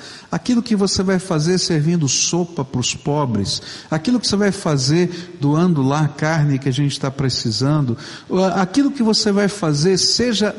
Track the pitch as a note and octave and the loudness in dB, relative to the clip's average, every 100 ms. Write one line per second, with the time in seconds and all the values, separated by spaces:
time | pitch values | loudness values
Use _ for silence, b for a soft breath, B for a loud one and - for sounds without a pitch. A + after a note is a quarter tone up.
0 | B B B E3+ - A#3+ - G#3 G3 - | B B B -6 0 0 2 2 2 0
1 | F#3+ F#3 F#3 D#3+ D#3 F#3 - D#3+ D3+ F3 | 2 0 0 0 2 0 2 0 2 2
2 | C#3 - - E3+ E3+ - C3 B2+ A#2+ - | 2 0 0 0 -2 -4 -4 -2 -4 -4
3 | - D3 C#3 G#2+ F#2+ - B B B D#3 | -2 0 0 0 -2 -6 B B B -2
4 | B3 B3 - G3+ G3+ F3+ E3+ C#3+ C3 E3 | 0 0 0 0 0 0 0 0 2 2
5 | F3 - - - C#3+ D3+ F3+ D#3 C3 D3 | 2 -2 -12 -4 0 2 2 2 2 2
6 | D3+ - D#3 D#3+ D3 C3+ C#3+ B2+ C#3+ - | 0 0 -2 2 2 0 0 0 0 -2
7 | C#3 C3+ C3+ - A#2 G#2+ C3 D3+ B2+ A2+ | -4 -2 -2 -2 -2 -2 0 2 0 -2
8 | B B B F#3 F#3+ G3 F3+ C#4 C#4 - | B B B 0 2 0 0 2 0 2
9 | A3 G#3 G#3+ G3+ G3+ - D#3+ C#3+ E3+ F#3 | 2 2 2 2 2 0 -2 2 2 2
10 | - - A#3+ A3 G#3 | 2 0 0 0 0